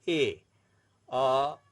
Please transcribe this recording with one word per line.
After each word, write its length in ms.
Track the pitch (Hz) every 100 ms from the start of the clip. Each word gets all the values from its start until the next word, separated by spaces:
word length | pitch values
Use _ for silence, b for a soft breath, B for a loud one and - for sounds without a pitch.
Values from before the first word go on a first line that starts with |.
| -
A, 340 | 165 123 - _ _ _ _ _ _ -
uh 460 | 127 131 131 139 151 _